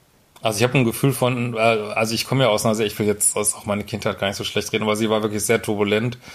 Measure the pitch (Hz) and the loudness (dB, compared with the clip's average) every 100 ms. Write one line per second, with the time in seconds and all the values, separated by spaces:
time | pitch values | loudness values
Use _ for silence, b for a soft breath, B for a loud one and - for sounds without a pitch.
0 | _ _ _ - 113 104 123 135 117 113 | _ _ _ -6 -4 0 2 4 2 2
1 | 139 127 123 123 120 113 113 113 104 110 | 0 2 0 0 -4 2 2 2 -2 -2
2 | 110 113 - 131 127 107 117 110 104 - | -2 -2 0 2 4 4 2 2 -2 0
3 | 104 101 - - 104 - 107 101 104 104 | 0 2 0 0 -2 -4 -4 -4 -4 -4
4 | 110 95 98 101 107 107 - 110 107 107 | -4 -2 -4 -2 -4 -4 -2 -2 0 0
5 | 110 107 107 104 92 117 - 101 101 107 | 2 0 0 -2 0 0 0 0 2 2
6 | 123 120 B | 0 -6 B